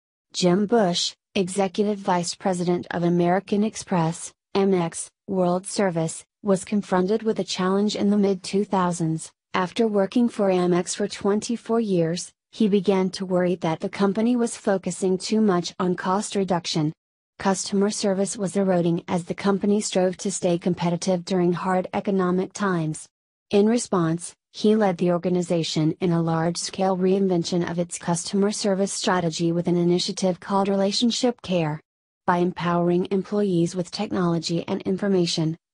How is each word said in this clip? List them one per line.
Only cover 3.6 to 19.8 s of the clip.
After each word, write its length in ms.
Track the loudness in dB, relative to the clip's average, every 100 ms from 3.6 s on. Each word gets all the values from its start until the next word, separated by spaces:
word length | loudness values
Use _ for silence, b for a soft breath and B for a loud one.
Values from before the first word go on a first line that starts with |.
Express, 680 | 0 -4 -4 0 0 -2 -10 -18 _ 0
Amex, 520 | 2 2 0 -6 -12 _ -6
World 380 | 0 2 0 -2
Service, 580 | -2 0 0 -2 -6 -16 _
was 220 | 0 0
confronted 580 | 0 -4 0 0 0 0
with 160 | -2 -2
a 60 |
challenge 520 | -4 -2 0 0 0 0
in 120 | 2
the 80 | 2
mid-two 480 | 2 0 -2 -2
thousands, 680 | 0 0 0 0 -2 -2 -6 -18 _
after 340 | -4 -2 0 0
working 440 | 2 0 2 0
for 180 | 2 2
Amex 480 | 2 2 2 0 -4
for 100 | -6
twenty-four 760 | -2 0 0 -2 -6 -2 -2
years, 520 | 2 0 0 -2 -8 -18 _
he 140 | 0 2
began 440 | 4 2 2 0
to 160 | -4 -2
worry 300 | 0 0 0
that 240 | -2 -4
the 100 | -4
company 460 | -2 0 2 0 2
was 200 | 0 -2
focusing 640 | -2 0 -2 -2 0 0
too 240 | 0 2
much 320 | 4 2 0 -2
on 180 | -2 0
cost 380 | 0 -2 -2
reduction. 600 | -2 0 -2 -2 -2 -2 -2 _ _ _ -4
Customer 520 | -2 0 -2 0 0
service 480 | 0 -2 0 -2 -2
was 180 | -4 0
eroding 480 | 2 2 2 0 -2
as 160 | -4
the 100 | -4
company 440 | -4 0 0 2 0